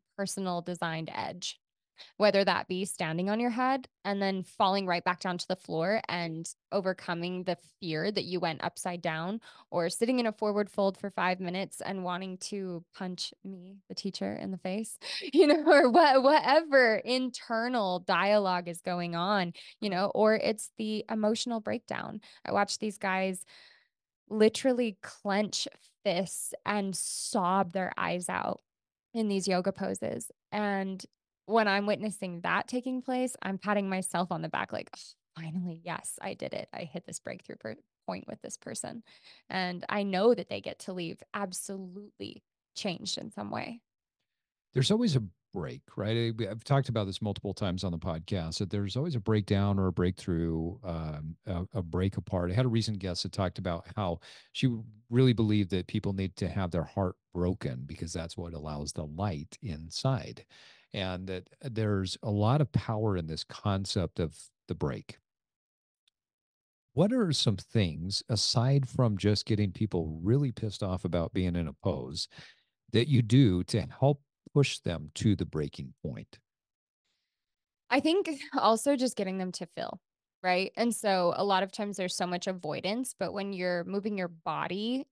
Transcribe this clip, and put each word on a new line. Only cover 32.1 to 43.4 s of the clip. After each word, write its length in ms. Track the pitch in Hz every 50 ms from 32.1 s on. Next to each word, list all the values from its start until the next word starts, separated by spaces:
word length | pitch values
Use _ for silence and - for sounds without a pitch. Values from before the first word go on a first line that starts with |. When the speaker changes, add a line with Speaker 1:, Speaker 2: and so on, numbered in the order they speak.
| 185 - 196 185 175 170 175
Speaker 1:
that 260 | 170 170 196 - -
taking 320 | 247 254 240 262 254 254
place, 340 | 247 - 254 254 254 247 - - -
I'm 160 | 190 196 185
patting 300 | - 202 208 202 196 190
myself 420 | 190 185 185 - - 170 185 170
on 120 | 185 160 165
the 80 | 156
back 200 | - - - - -
like, 180 | - - - -
"Oh, 60 | - - - - _ _ _ _ 160
finally, 400 | 165 160 160 185 180 175 160 165 170
yes, 360 | 175 165 - - - - -
I 140 | - 190 -
did 180 | - - - -
it. 160 | - - - -
I 100 | - 180
hit 220 | - - - -
this 140 | - - -
breakthrough 360 | - - - 180 - - -
per-, 200 | - - 110 - - _ _ _ _ _
point 200 | - 180 - - -
with 140 | - - -
this 160 | - - -
person." 440 | - - 220 - - - - 233 - - - - _ - - - _ _
And 360 | - 185 185 180 180 175 - -
I 140 | 202 208 202
know 320 | 196 190 180 202 240 240
that 140 | 196 - -
they 100 | - 101
get 180 | - - - -
to 120 | - - 185
leave 300 | 180 170 160 - - - - -
absolutely 1120 | 202 202 190 180 - - - 196 190 190 180 180 202 208 - _ - - - - - - _ _ _ _ _ _
changed 400 | - - 202 170 - - 185 -
in 140 | - - 214
some 200 | - 202